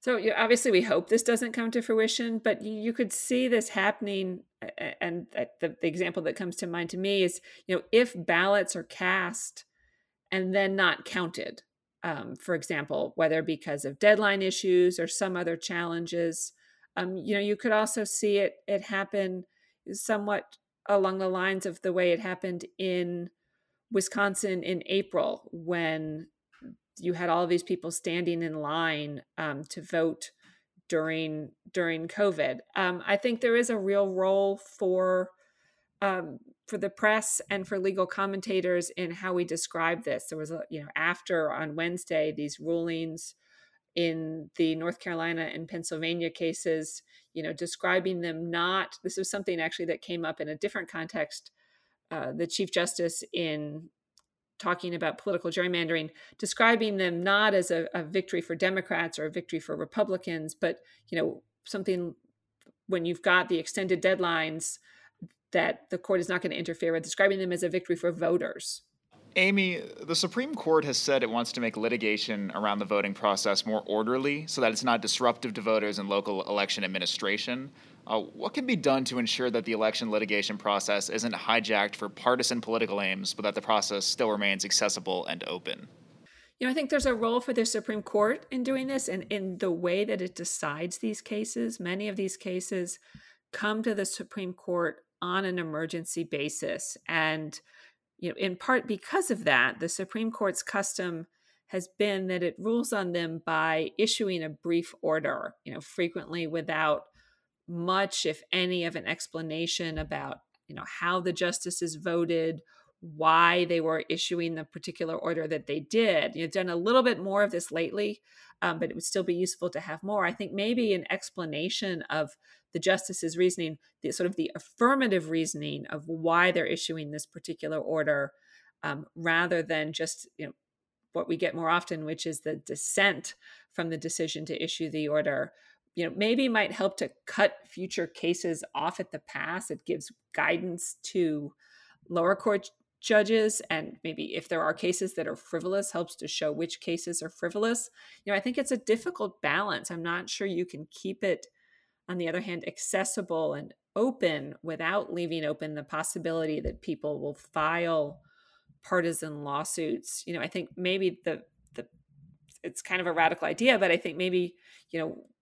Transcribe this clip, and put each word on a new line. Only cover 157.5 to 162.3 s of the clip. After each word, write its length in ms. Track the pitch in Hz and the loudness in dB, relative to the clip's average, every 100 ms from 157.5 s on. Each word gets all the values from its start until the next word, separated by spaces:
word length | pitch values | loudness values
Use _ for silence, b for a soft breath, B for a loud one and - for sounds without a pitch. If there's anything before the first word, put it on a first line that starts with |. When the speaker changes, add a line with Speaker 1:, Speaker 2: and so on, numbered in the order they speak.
| - 156 170 170 160 147 143 b b b b b _ | -2 0 2 2 2 0 -4 b b b b b _
Speaker 1:
partisan 580 | - 185 170 160 160 147 | 0 2 2 -2 -6 -8
lawsuits. 800 | 147 143 156 - 160 165 - - | -4 -2 -2 -2 -2 -2 -4 -10
You 100 | - | -6
know, 60 | 170 | -6
I 60 | 127 | -4
think 240 | 185 175 - | -4 -8 -4
maybe 420 | 180 190 190 175 | 0 2 0 0
the, 180 | - 156 - _ _ | -4 -4 -8 _ _
the, 120 | - - _ _ _ 156 | -14 -14 _ _ _ -20